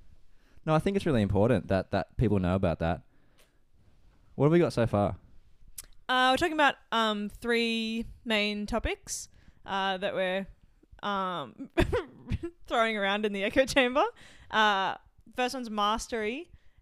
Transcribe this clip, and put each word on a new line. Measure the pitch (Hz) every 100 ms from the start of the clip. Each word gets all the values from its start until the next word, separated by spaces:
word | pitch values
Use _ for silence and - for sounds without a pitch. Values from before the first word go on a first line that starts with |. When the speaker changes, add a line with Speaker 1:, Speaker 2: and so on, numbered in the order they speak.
| - - - - - - 156
Speaker 1:
no, |
I | 156
think | 196 196
it's | 175
really | 120
important | 98 95 117 107 -
that, | 95 -
that | 98 - -
people | 113 101
know | 90
about | 95 92 76
that. | 82 87 - _ _ _ _ _ _ _ - _ - _ -
What | - 143
have |
we | 175
got | 139
so | 120 113
far? | 101 95 95 - - - - - - - - -
Speaker 2:
Uh, | 254 254
we're | 262
talking | 339
about, | 311 277 - _
um, | 226 220 208 208 -
three | 240 233 233 226 220 226 - -
main | 240 214 208 208 208
topics, | 226 302 403 - - - - - - -
uh, | 196 196 185
that | 196
we're, | 170 185 190 190 - - _ _ -
um, | 208 196 185 175 131 - 269 - - 440 294 -
<laughs> | 247 - 339 - -
throwing | 254 226 214
around | 240 208 214
in |
the | 196
echo | 208 247 262
chamber. | 285 247 262 440 - - - -
Uh, | 220 214 196 185 - - _ - -
first | 247
one's | 262 233
mastery, | 214 208 226 - 233 214 269 349 - - _